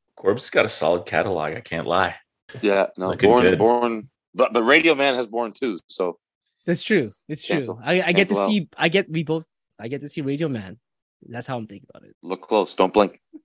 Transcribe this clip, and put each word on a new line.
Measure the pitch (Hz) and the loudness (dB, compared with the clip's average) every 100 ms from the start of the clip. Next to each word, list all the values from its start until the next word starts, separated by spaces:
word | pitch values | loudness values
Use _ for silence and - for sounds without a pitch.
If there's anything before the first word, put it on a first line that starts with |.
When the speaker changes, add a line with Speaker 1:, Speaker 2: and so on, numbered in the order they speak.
| _ - | _ -4
Speaker 1:
Corb's | 95 107 - | -2 -2 -2
got | - | -2
a | - | -2
solid | - 80 87 - | 0 0 0 -2
catalog. | 80 101 85 76 78 | -2 -2 -2 -4 -8
I | |
can't | - 82 - | -8 -8 -2
lie. | 90 87 - _ _ _ 120 | 0 0 -4 _ _ _ -2
Speaker 2:
Yeah, | 104 98 - - | 0 2 0 -2
no, | 92 | -6
Speaker 1:
Looking | 87 101 | 2 6
Speaker 2:
Bourne, | 120 | 6
Speaker 1:
good. | 92 92 | 6 4
Speaker 2:
Bourne, | 110 120 120 113 - _ _ - | 4 2 0 -4 -10 _ _ 0
but, | 127 | 2
but | 117 | 2
Radio | 113 156 160 | 4 4 4
Man | 139 139 127 | 2 2 0
has | 113 | -4
Bourne | 117 113 | -4 -6
too, | - 127 87 _ | -4 -6 -6 _
so. | - 87 - _ _ _ _ - | -4 -4 -4 _ _ _ _ -4
Speaker 3:
That's | 180 | -4
true. | - 196 110 _ - | 2 0 0 _ -14
It's | 151 | -12
true. | - 165 | -4 -4
Speaker 2:
Cancel. | 120 113 | -4 -8
Speaker 3:
I, | 123 180 | -2 0
I | 170 | 2
get | 180 190 | 2 2
to | 202 | 2
Speaker 2:
Cancel | |
out. | 202 | 2
Speaker 3:
see, | 208 151 - | 2 -2 -2
I | 165 | 0
get, | 190 - | 0 0
we | 160 | -4
both, | 156 160 160 _ _ - | -4 -6 -6 _ _ -16
I | 117 | -12
get | 139 | -10
to | 143 | -10
see | 156 | -8
Radio | 135 143 160 | -6 -4 -4
Man. | 117 95 113 _ _ _ _ - | -4 -8 -16 _ _ _ _ -16
That's | 120 139 | -14 -8
how | 123 | -8
I'm | 107 | -8
thinking | 101 _ | -16 _
about | - - | -20 -20
it. | _ | _
Speaker 2:
Look | 85 92 | -10 -10
close. | - 110 87 - | 0 0 0 0
Don't | 92 | 2
blink. | 107 98 - _ - | 4 2 0 _ -20